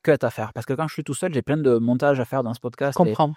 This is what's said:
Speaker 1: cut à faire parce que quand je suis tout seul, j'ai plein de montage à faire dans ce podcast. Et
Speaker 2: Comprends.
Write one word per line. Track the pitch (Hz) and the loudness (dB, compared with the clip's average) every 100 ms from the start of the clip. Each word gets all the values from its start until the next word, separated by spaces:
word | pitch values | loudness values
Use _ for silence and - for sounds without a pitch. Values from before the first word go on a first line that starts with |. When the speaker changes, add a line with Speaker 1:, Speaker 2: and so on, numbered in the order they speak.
Speaker 1:
cut | - 147 | 2 2
à | 120 | 2
faire | - 110 | -4 -10
parce | - 113 | -10 -8
que | |
quand | 135 160 | -4 -4
je | |
suis | - | -6
tout | 151 | -8
seul, | 139 185 | -4 -2
j'ai | 151 | -2
plein | - 156 | -2 0
de | 143 120 | 4 4
montage | 117 123 143 135 | 4 2 2 2
à | |
faire | 120 135 | 0 -2
dans | 123 | -4
ce | 113 | -6
podcast. | 127 117 143 135 | -8 -4 -4 2
Et | |
Speaker 2:
Comprends. | 175 - 151 | 0 2 0